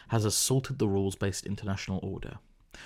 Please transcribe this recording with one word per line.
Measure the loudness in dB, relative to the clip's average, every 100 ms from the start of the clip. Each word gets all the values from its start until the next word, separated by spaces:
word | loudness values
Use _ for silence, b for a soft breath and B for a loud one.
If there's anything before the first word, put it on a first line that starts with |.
| B
has | 2 2
assaulted | 2 4 2 2 0
the | 2
rules-based | 4 2 0 -2 -2 -4
international | -4 -2 -4 -2 -4
order. | -4 -6 -8 -12 -18 _ _ B